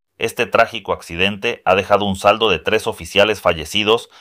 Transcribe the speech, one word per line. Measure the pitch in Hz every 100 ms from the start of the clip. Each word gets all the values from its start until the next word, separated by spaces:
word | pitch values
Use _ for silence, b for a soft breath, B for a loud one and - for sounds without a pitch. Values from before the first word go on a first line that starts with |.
| _ -
Este | 113 - 110
trágico | 107 113 113 98
accidente | 82 - 85 98 104 120 - -
ha |
dejado | 95 98 101 101
un | 92
saldo | 101 107 110
de | 85
tres | - 110 113
oficiales | 101 85 95 104 104
fallecidos | 92 82 73 104 104 117 - b